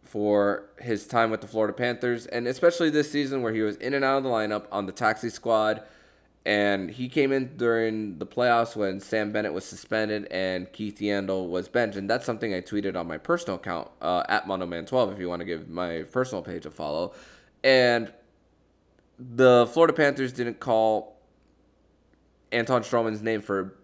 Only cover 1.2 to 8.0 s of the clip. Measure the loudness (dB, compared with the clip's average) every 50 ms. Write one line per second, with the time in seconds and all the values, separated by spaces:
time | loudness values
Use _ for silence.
1.2 | 2 2 0 -4 -6 -6 -2 0 0 0 0 -2 -2 -2 -2 -2 -2 -2 -2 -2
2.2 | -6 -6 -6 -4 -4 -4 -4 4 4 2 4 4 0 2 4 2 0 2 0 -2
3.2 | -2 -2 -2 -2 -2 -2 0 0 0 -2 -2 -4 -6 -2 -2 0 2 2 2 2
4.2 | 0 0 0 0 0 0 -2 -4 -4 -4 -4 -4 -4 -4 -6 0 0 0 0 0
5.2 | -4 -8 -8 -6 0 2 2 4 4 2 0 -2 -4 -18 -20 -20 _ _ _ _
6.2 | _ _ _ _ _ 0 2 2 4 2 2 0 -2 -6 -6 -8 -8 -4 0 2
7.2 | 2 2 2 0 -2 -4 -6 -2 0 2 2 2 2 0 0 -2